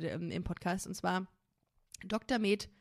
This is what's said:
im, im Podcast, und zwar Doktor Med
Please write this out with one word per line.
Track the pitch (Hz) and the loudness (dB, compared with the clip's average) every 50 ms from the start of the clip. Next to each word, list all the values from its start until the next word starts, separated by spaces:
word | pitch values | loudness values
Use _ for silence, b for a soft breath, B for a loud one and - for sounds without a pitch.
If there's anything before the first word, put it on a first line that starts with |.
| 165 - 98 | -2 -2 -2
im, | 160 170 165 | -2 -4 -2
im | - - 175 | -2 -2 -2
Podcast, | - 175 - - 180 180 196 - | -4 -4 -2 -2 -2 0 -2 -2
und | - 180 | -6 -6
zwar | - - 180 180 185 190 - _ _ _ _ _ _ _ _ _ _ _ _ - - - | -2 0 0 2 0 0 -4 _ _ _ _ _ _ _ _ _ _ _ _ -18 -14 -6
Doktor | 190 214 220 - - 262 226 | -2 -2 -2 0 2 2 4
Med | 220 196 208 202 - - b b | 6 6 4 4 2 -2 b b